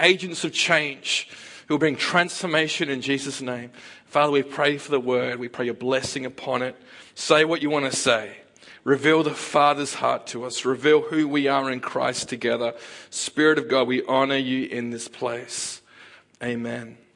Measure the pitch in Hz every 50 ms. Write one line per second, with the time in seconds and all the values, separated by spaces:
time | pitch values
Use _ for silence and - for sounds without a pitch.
0 | 165 180 190 175 185 180 165 - - 156 - - - 175 170 151 151 143 135 131
1 | - - - - - - - - - - - - - - 151 143 160 156 135 -
2 | - - 180 175 175 170 - - 190 175 151 160 156 156 - - 165 139 135 127
3 | 120 139 139 131 139 143 131 - 131 123 123 120 120 123 - - - - - -
4 | _ _ - 147 147 147 143 139 135 139 - 147 147 147 147 139 - - 143 131
5 | 123 123 123 123 127 127 123 120 123 120 - - 123 120 113 - 120 127 131 127
6 | - - - 139 131 127 - - - 135 127 123 127 127 - - - - - -
7 | - - _ - - - 156 151 160 160 170 143 143 147 151 143 139 131 - -
8 | - 131 117 110 104 101 95 - - _ _ _ - - - - - 127 139 127
9 | 131 156 156 160 156 147 135 - - - - 151 143 147 143 143 143 - - -
10 | 135 120 127 117 - - - 117 123 127 - - - 131 131 120 135 151 151 147
11 | 151 - 160 156 151 139 147 147 139 139 139 139 135 135 127 127 - - - 127
12 | 131 131 127 - - - 127 117 120 117 117 117 120 117 - - - - - -
13 | - - - - - - - 147 156 156 156 151 127 120 131 131 123 123 131 127
14 | - - 131 131 135 135 139 135 131 127 131 131 123 - - 120 120 120 117 113
15 | - - - - 131 120 117 120 127 - - - - - - - _ _ _ -
16 | - - - - _ _ _ - 120 120 120 117 117 117 120 120 117 113 117 _
17 | _ _ _